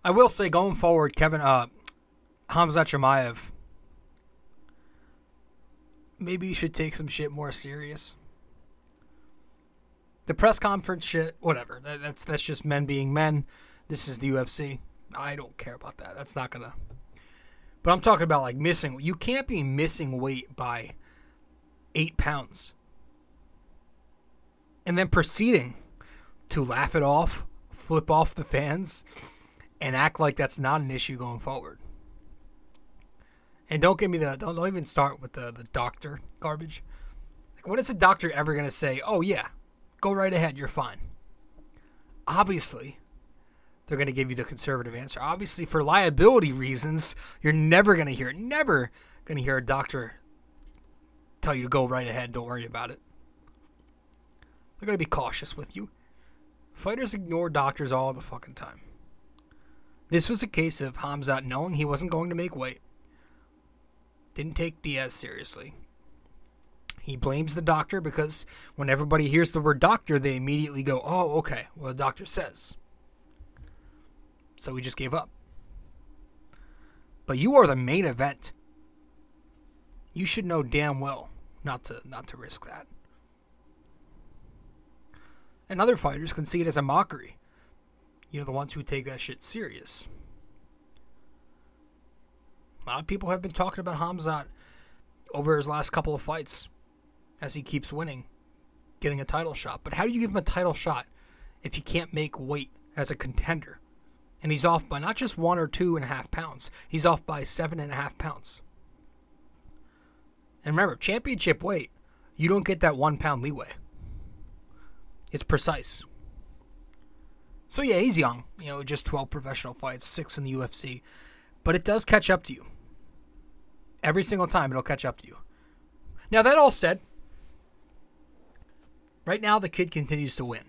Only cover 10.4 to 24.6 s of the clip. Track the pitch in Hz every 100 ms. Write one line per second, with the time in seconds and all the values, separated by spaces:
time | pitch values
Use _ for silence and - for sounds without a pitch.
10.4 | 220 214 208 196 180 180 - 165 160 -
11.4 | 170 135 117 127 139 147 147 143 - 151
12.4 | - 139 151 143 143 139 135 147 156 151
13.4 | - - - - - 151 - 120 135 131
14.4 | 127 - 143 131 - - - - 147 143
15.4 | 123 - - - - - - - 139 -
16.4 | 123 123 120 - - - - - - -
17.4 | - - - - 165 180 226 175 165 147
18.4 | 127 127 156 165 147 127 151 185 - 262
19.4 | 262 214 135 135 156 - 143 127 135 131
20.4 | - 131 123 120 110 - - - - _
21.4 | _ - _ _ _ 160 160 - - 143
22.4 | - - - - _ - - _ _ -
23.4 | - - - - _ - _ _ _ -
24.4 | _ _